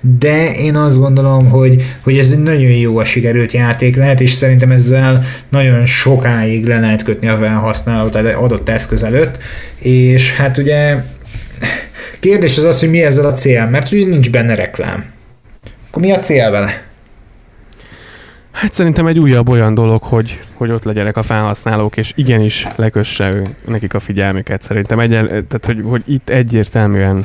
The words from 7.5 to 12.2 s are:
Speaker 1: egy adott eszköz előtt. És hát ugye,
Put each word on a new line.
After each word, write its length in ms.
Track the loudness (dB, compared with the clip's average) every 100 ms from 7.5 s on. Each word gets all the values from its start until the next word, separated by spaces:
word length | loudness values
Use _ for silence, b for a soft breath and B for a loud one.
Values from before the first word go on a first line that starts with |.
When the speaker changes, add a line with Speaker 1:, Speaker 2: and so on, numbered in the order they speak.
| 0 -2 -4 -4 -2 -2 0
Speaker 1:
egy 100 | -2
adott 420 | 0 0 0 -2
eszköz 340 | -4 -2 -2
előtt. 360 | 0 0 0 -4 B B B B
És 540 | 2 4 4 4 2
hát 260 | 0 -2 0
ugye, 380 | 0 0 0 -2 -6 -14 -16 -14 -14 -10 B B B B B B